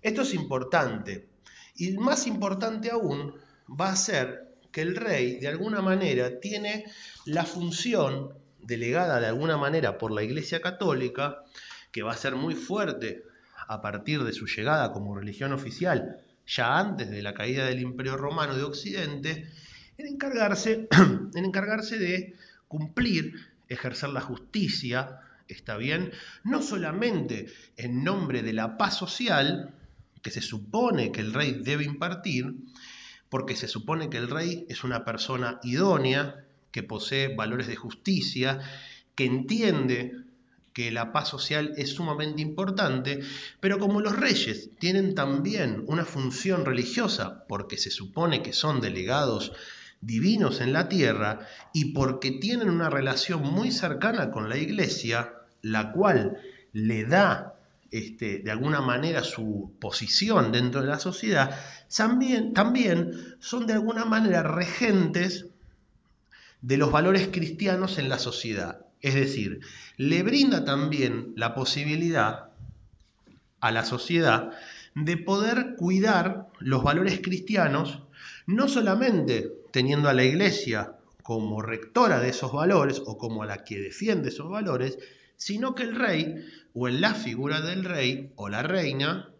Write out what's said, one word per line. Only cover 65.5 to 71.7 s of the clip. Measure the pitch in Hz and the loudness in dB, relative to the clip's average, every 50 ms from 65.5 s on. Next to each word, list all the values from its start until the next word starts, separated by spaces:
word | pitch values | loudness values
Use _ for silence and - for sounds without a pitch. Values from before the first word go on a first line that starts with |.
| - _ - - - _ _ _ _ _ _ _ _ _ _ _ - - - - - _ | -20 _ -20 -20 -20 _ _ _ _ _ _ _ _ _ _ _ -20 -20 -20 -20 -20 _
de | - 123 135 | 0 2 4
los | 135 151 147 | 4 6 6
valores | 151 151 165 180 196 190 190 - | 6 6 6 8 6 6 4 2
cristianos | - 185 160 156 - - 202 196 185 185 190 185 - 160 | 0 -2 -2 -2 -2 -2 0 2 2 2 2 0 0 0
en | 139 131 | 0 0
la | 131 120 | 0 0
sociedad. | - 123 113 - - 117 107 98 87 85 - - - - _ _ | -2 -4 -4 -4 -4 -4 -2 -2 -4 -4 -6 -10 -16 -20 _ _
Es | - 139 135 | 0 2 4
decir, | 139 131 - - 117 104 95 85 - - - - - - - - | 4 4 2 2 -2 -2 -4 -4 -6 -10 -16 -18 -18 -20 -20 -6
le | - 131 143 165 175 | -2 2 2 4 4
brinda | 180 214 254 285 277 269 214 170 - | 4 4 6 6 6 6 6 4 2
también | 143 139 143 151 151 147 143 131 120 113 113 113 - - | 2 2 2 2 0 2 2 2 2 0 -2 -4 -8 -4
la | - 113 120 117 | 0 0 0 0
posibilidad | 131 131 - | 0 -2 0